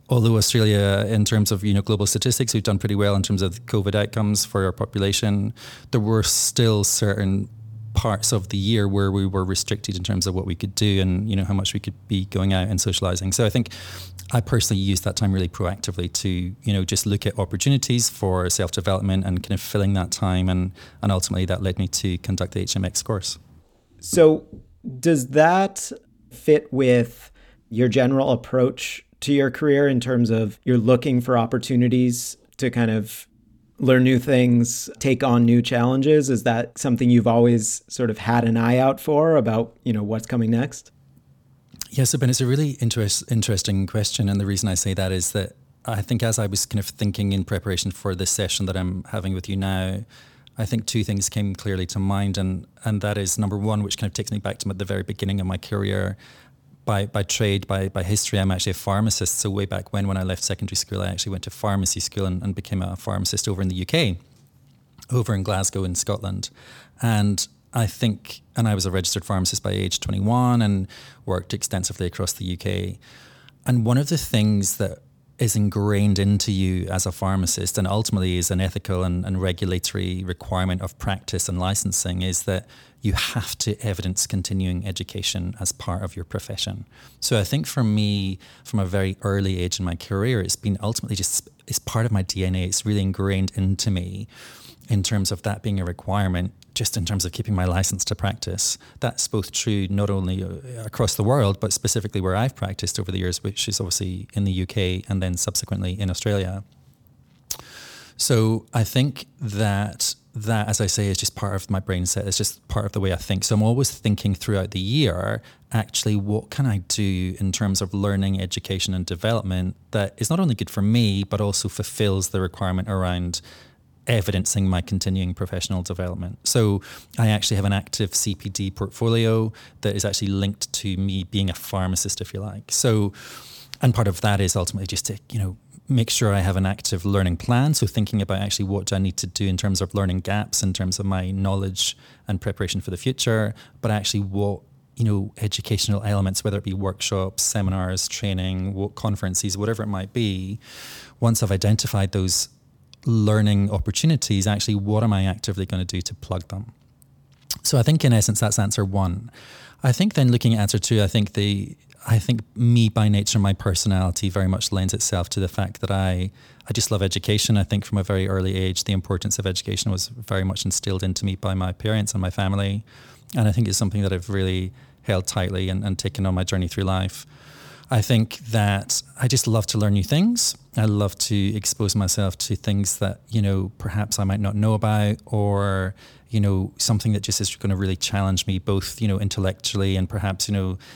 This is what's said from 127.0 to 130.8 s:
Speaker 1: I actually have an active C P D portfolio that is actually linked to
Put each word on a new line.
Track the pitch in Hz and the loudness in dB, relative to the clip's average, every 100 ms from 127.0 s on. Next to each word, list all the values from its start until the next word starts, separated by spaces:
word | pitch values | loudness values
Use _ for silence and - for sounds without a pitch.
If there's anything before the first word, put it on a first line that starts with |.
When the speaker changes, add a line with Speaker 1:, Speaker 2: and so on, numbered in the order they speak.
| - - | -10 0
Speaker 1:
I | 113 | 2
actually | 107 - 98 | 2 2 0
have | 98 | 2
an | |
active | 98 - - 101 | 0 -2 -4 -2
C | - - 98 | -2 -4 -4
P | 101 | -8
D | - 98 | -6 -6
portfolio | - 101 - 117 117 113 113 110 - - - | -4 -8 -2 2 2 4 2 0 -4 -16 -6
that | 107 101 | -4 -2
is | |
actually | 104 98 101 | -2 -2 -2
linked | 98 98 101 - | 0 0 -2 -6
to | - | -6